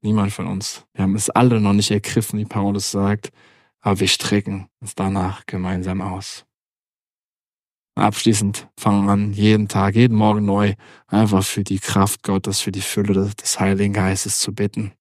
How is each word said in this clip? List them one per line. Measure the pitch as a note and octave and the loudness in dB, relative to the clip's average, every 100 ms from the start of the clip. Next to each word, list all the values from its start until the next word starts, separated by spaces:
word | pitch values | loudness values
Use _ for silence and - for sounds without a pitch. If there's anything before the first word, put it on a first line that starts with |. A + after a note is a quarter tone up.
Niemand | A2 G#2+ G2+ | 0 0 0
von | - F2+ | -4 -6
uns. | F#2+ - - _ | -6 -8 -12 _
Wir | - | -4
haben | F#2+ G#2 | 0 0
es | G#2+ | 0
alle | - B2 A2+ | 4 4 4
noch | G#2 | 4
nicht | G2+ G2+ | 4 2
ergriffen, | G#2 - - G#2+ G#2+ | 0 0 -2 -2 -4
wie | G#2 | -6
Paulus | G#2 G2+ G2+ - | -4 -2 -2 -4
sagt, | G2+ G2 G#2 - _ _ _ _ _ | -2 0 -2 -6 _ _ _ _ _
aber | - G2 | -2 0
wir | F#2+ | 0
strecken | - - G#2 G2+ G2 F#2+ _ | 0 0 0 0 -8 -10 _
uns | G#2+ | -16
danach | - G2 G2 F#2 G2 - | -4 -2 0 -2 -6 -10
gemeinsam | F#2+ F#2 F#2 F#2 F#2+ | -6 -4 -4 -4 -4
aus. | F#2+ F#2+ G2 - _ _ _ _ _ _ _ _ _ _ _ _ _ _ _ - | -4 -8 -10 -16 _ _ _ _ _ _ _ _ _ _ _ _ _ _ _ -2
Abschließend | G#2 G#2+ - G#2 G#2 G#2 - - | -2 2 2 2 0 -4 -12 -4
fangen | - G2+ G2+ | 0 2 2
wir | |
an, | G2+ G#2 | 2 0
jeden | G2+ G#2 G#2+ G#2 | 2 4 4 2
Tag, | G2 G2 G2+ | 0 2 4
jeden | B2 A2 | 4 6
Morgen | G#2+ G#2+ | 4 2
neu, | G2+ G2 G2+ G2+ - - _ | 2 2 2 -2 -10 -20 _
einfach | G2+ A2 G2 F#2+ | 2 4 4 0
für | - | -4
die | G2+ F#2+ | -4 -4
Kraft | - G#2 G2 - | -2 2 2 0
Gottes, | - G2 F#2+ G2+ | -2 -2 -2 -4
für | - | -4
die | F#2+ | -6
Fülle | - - G2+ | -4 -2 0
des, | F#2+ G2 G#2 | 2 0 -4
des | - - | -6 -2
Heiligen | G2 G2 G2+ | 0 2 0
Geistes | G2+ F#2+ G2 G#2 - | 2 0 -2 -4 -4
zu | - | -4
bitten. | G#2 G2+ - G#2+ _ | -2 -4 -2 -8 _